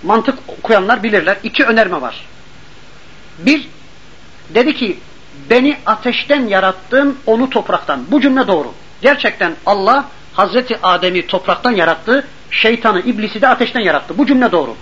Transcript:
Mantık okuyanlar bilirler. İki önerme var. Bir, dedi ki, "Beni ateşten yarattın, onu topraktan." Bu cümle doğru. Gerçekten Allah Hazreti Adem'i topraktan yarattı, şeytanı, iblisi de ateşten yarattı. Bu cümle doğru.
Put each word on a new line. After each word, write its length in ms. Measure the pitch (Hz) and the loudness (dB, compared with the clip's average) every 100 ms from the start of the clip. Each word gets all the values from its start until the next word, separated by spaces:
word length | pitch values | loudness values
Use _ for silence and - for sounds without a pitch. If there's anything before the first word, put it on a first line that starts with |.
Mantık 320 | 160 226 220 - - | 0 0 0 -4 -10
okuyanlar 560 | - - 214 190 240 | -14 0 2 2 0
bilirler. 340 | 214 208 165 202 | 2 0 0 -2
İki 220 | 226 - - | -4 0 2
önerme 360 | 226 202 170 | 4 2 0
var. 240 | 123 - - - - - - - - - - - - - | -6 -10 -18 -20 -20 -20 -20 -20 -20 -20 -20 -20 -20 -4
Bir, 280 | 175 302 - - - - - - - - - | 0 0 -2 -18 -20 -20 -20 -20 -20 -20 -4
dedi 260 | 190 254 - | 0 2 0
ki, 240 | 226 170 - - - 143 139 | -4 -6 -10 -20 -20 -20 0
"Beni 280 | 233 269 285 - | 2 2 -2 -2
ateşten 640 | 220 247 240 - 285 240 | -2 -2 -4 -2 0 2
yarattın, 720 | 196 190 185 - 254 285 - - | 2 0 -2 -2 0 2 -2 0
onu 240 | 220 262 | 0 2
topraktan." 560 | 233 - 180 - 139 127 | -2 -2 -4 -2 -6 0
Bu 100 | 277 | 2
cümle 260 | 277 262 214 | 2 2 2
doğru. 260 | 175 127 - - - | 0 -2 -10 -20 0
Gerçekten 540 | 254 285 220 - 180 160 - | 2 2 -2 -2 -4 -4 -2
Allah 400 | 202 190 262 262 - - | 0 2 0 0 -14 -12
Hazreti 460 | - 196 220 247 226 | -2 0 0 -2 -2
Adem'i 440 | 185 175 180 180 165 | 0 2 0 -2 -2
topraktan 440 | 185 - 175 247 | -4 -2 -2 0
yarattı, 560 | 214 165 160 - 262 - - - | 2 2 0 0 0 -2 -16 -8
şeytanı, 480 | - 226 233 226 190 | 0 0 2 0 0
iblisi 420 | 196 208 214 220 | -2 -4 -4 0
de 60 | 262 | 2
ateşten 340 | 240 226 247 | 2 0 0
yarattı. 360 | 196 147 - 170 | 0 0 -2 -2
Bu 80 | 247 | 2
cümle 260 | 269 240 | 2 2
doğru. 240 | 180 131 113 | 2 -2 -8